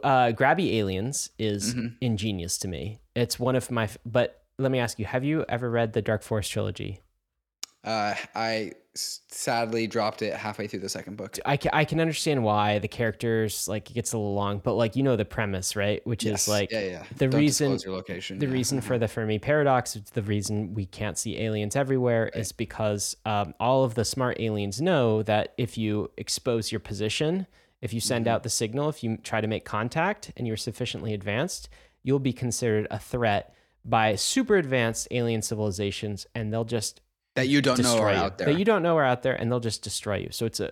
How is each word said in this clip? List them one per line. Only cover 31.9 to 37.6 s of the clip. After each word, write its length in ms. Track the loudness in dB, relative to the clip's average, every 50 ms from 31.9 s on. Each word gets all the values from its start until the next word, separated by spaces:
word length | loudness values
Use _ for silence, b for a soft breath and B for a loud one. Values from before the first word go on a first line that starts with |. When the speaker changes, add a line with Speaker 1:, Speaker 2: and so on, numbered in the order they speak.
| b b b
Speaker 1:
you'll 160 | 0 0 2
be 120 | 2 0 -2
considered 540 | -2 -2 -4 -2 0 0 2 2 2 0 -2
a 80 | -4 -8
threat 560 | -8 -6 -4 0 2 2 2 2 0 -4 b b b b b b b
by 300 | 2 4 4 6 4 4
super 420 | 2 0 0 2 0 2 4 4
advanced 520 | 2 4 4 2 4 4 2 2 -2 -6 -4
alien 320 | -2 0 2 2 0 0 0
civilizations, 840 | -2 -2 0 0 -2 0 0 -2 -2 -2 -4 -6 -6 -6 -6 -10 _ -8
and 180 | -6 -4 -2 -2
they'll 120 | -2 -2
just 360 | 0 -2 -2 -2 -2 -8 -10 _ _ _ _ _ _ -2
Speaker 2:
That 140 | 0 2 4
you 120 | 4 4